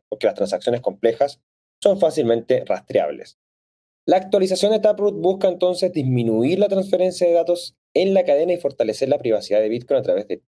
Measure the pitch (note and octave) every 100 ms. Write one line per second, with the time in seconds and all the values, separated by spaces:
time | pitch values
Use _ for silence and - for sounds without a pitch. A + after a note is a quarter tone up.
0 | _ - A2 F#2+ G2 F#2 - A#2 G2+ G2
1 | A#2 A2+ C#3+ - _ _ _ _ G3+ G3
2 | E3 D#3 A#2 A#2 - B2+ - F#2 - C3
3 | D#2 C2 - _ _ _ _ _ _ _
4 | - F#3 F#3+ G3+ F#3+ F#3+ G#3 G#3+ G#3+ G#3
5 | G3+ D#3+ F3 F#3+ G3 F3+ F3+ F3+ F#3 D#3
6 | C3 B2 A2+ A2 B2+ F#3 G3+ F#3+ F#3+ F#3
7 | F#3 F3+ F3 E3+ E3+ F3 - - _ -
8 | F#3+ F#3+ F3+ C#3+ F3 F3+ C#3 - A2 G#2+
9 | C3 D3 A#2+ G#2 - G#2 A2 A#2+ B2 C3+
10 | - F#2 G#2 - _